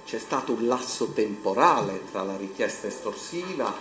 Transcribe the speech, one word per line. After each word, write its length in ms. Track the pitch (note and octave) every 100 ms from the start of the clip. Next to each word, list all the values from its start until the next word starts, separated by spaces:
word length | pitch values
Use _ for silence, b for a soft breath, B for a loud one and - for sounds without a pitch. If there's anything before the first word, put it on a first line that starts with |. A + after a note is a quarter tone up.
c'è 140 | - A2+
stato 340 | - C#3 -
un 140 | A2+ A#2
lasso 460 | B2+ B2 - A#2
temporale 840 | - G#2+ G#2 - G2 E3+ C#3 G2+ F#2+ -
tra 140 | G2+
la 120 | F#2+ G2
richiesta 520 | G2+ F#2+ G#2+ - G#2
estorsiva 840 | F#2+ A2 G2+ - E3+ F3+ E3 A2 -